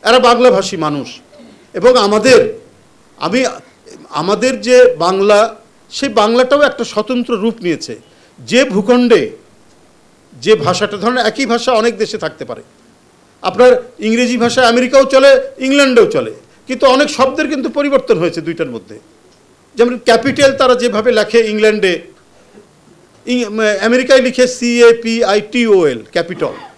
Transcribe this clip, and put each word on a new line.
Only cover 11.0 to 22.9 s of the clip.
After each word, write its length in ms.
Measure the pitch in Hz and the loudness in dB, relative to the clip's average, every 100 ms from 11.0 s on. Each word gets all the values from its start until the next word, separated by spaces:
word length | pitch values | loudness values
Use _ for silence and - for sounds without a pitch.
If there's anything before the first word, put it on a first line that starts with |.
| 214 254 | -4 -2
একই 280 | 220 220 269 | -2 -4 -4
ভাষা 260 | 233 233 | -2 -2
অনেক 260 | 233 226 214 | 0 -2 -4
দেশে 200 | 214 202 | -8 -6
থাকতে 280 | 160 - 120 | -10 -12 -14
পারে, 160 | 113 - _ _ _ _ _ _ _ | -14 -16 _ _ _ _ _ _ _
আপনার 500 | - 185 247 247 - - | -8 4 4 4 -2 -8
ইংরেজি 380 | 214 233 247 240 | -4 -2 -2 0
ভাষা 300 | 233 240 247 | -2 2 2
আমেরিকাও 360 | 233 254 277 | 2 2 2
চলে, 480 | 262 262 277 262 - - | 4 4 4 4 0 -8
ইংল্যান্ডেও 540 | 262 277 277 240 190 | -2 0 2 4 2
চলে, 220 | 151 113 - _ _ - | 0 -6 -12 _ _ -10
কিন্তু 180 | 254 269 | 0 2
অনেক 240 | 262 285 | 2 0
শব্দের 380 | - 262 285 277 | 0 -2 -2 -4
কিন্তু 220 | 285 247 | -4 -6
পরিবর্তন 480 | 294 285 269 - 190 | -4 -2 -2 0 -2
হয়েছে 240 | 170 170 | -2 -6
দুইটার 280 | 156 160 151 | -10 -8 -8
মধ্যে। 300 | 117 - 107 _ _ _ _ _ _ _ 233 | -10 -16 -20 _ _ _ _ _ _ _ -2
যেমন 220 | 240 240 | -2 -2
ক্যাপিটাল 600 | - 233 262 285 277 269 | 0 0 0 2 0 2
তারা 180 | 262 247 | 0 2
যেভাবে 360 | 233 202 220 | 0 -2 0
লেখে 280 | 240 220 233 220 | 0 0 0 0
ইংল্যান্ডে, 640 | 214 214 214 185 165 - _ _ _ _ - - _ _ | 0 0 2 -2 -4 -8 _ _ _ _ -20 -20 _ _